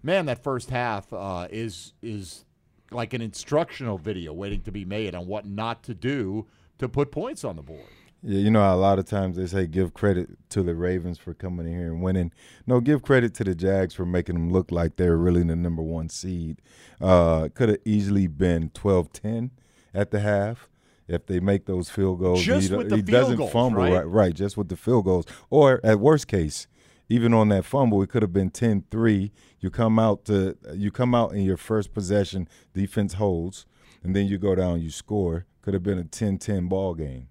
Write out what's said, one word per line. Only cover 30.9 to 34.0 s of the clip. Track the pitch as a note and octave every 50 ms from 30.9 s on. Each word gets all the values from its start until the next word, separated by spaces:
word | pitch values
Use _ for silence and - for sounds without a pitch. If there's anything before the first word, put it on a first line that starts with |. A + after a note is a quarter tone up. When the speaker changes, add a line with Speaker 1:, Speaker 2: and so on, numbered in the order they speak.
| - - B2 B2 B2
Speaker 2:
out | A#2+ A2+ - -
in | G2+ G2
your | F#2+ F#2+
first | - - - A2 G#2+ G2 - -
possession, | A2 G2 F2+ G2+ G#2 G2 - - F#2+ F2+ - _ - _ _ _
defense | F#2 G2 G2 - A2 G#2 G2 -
holds, | F#2+ G#2+ G2+ F2+ E2 E2+ F#2 G2 - - _ _ _ _ _ _ _